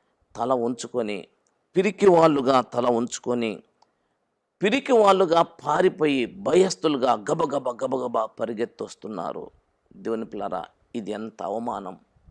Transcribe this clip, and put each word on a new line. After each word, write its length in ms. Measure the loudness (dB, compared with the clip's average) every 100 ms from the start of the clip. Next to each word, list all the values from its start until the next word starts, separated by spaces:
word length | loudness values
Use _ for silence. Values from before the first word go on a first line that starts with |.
| _ _ _ -6
తల 160 | -2
ఉంచుకొని, 720 | 0 -2 -4 -8 -6 -4 -6 -10 _ _ _ _ -2
పిరికి 340 | -2 4 6
వాళ్ళుగా 500 | 8 6 4 4 2
తల 260 | 2 -2 0
ఉంచుకొని, 760 | 0 0 -6 -4 -4 -4 -6 -14 _ _ _ _ _ _ _ _ -4
పిరికి 300 | -2 -2 2
వాళ్ళుగా 500 | 4 6 6 4 4
పారిపోయి, 840 | 2 -2 -4 2 2 2 0 0 -2
భయస్థులుగా 840 | -6 0 2 2 0 -2 0 0
గబగబా, 580 | 0 -2 -2 -2 -2 -6 -6
గబగబా 420 | -4 -4 -2 -2 -4
పరిగెత్తొస్తున్నారు. 1200 | -4 -8 -6 -8 -8 -14 -12 -12 -8 -8 -8 -12 _ _ _ _ -12
దేవుని 280 | -6 -6
పిల్లరా, 400 | -6 -8 -8 -8 -10 _ _
ఇది 160 | -10 -8
ఎంత 320 | -8 -10 -10
అవమానం, 560 | -8 -6 -6 -8 -10 -16 _ _ -16